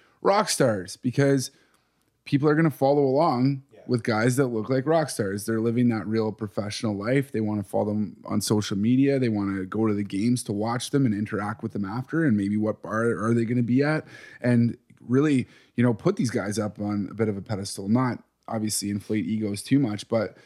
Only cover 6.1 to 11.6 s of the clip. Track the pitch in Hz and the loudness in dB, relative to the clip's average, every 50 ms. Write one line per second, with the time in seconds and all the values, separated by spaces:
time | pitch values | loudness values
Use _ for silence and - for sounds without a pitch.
6.1 | 110 113 110 110 101 - 110 101 - - 104 104 - - - 110 104 98 101 113 | -2 0 0 -2 -4 -6 -8 -8 -6 -6 -6 -6 -6 -6 -4 -4 -4 -2 -2 0
7.1 | 131 143 135 - - 110 110 107 107 104 98 - - 104 107 104 104 107 107 87 | 0 0 0 -2 -2 -4 -2 -2 -2 -4 -4 -4 -2 -2 -2 0 0 -2 -2 -4
8.1 | - - - - 98 104 - - 113 107 104 - 107 98 104 117 127 131 139 139 | -6 -10 -8 -4 -4 -2 0 2 0 0 0 -2 -2 0 2 2 4 4 4 4
9.1 | 139 135 127 117 110 101 101 98 98 98 92 92 101 107 113 110 104 101 104 98 | 2 2 0 0 0 0 -2 -2 -2 -4 -6 -4 -2 0 0 0 0 -2 -2 -4
10.1 | 101 95 107 120 123 120 - - 104 101 110 117 117 123 - - - 143 139 120 | -2 0 0 2 0 0 -2 -4 -4 -2 -2 -2 -2 -4 -4 -2 0 2 2 2
11.1 | 104 101 107 - 113 98 101 104 117 - | 2 0 -2 -4 -4 -4 -4 -4 -6 -6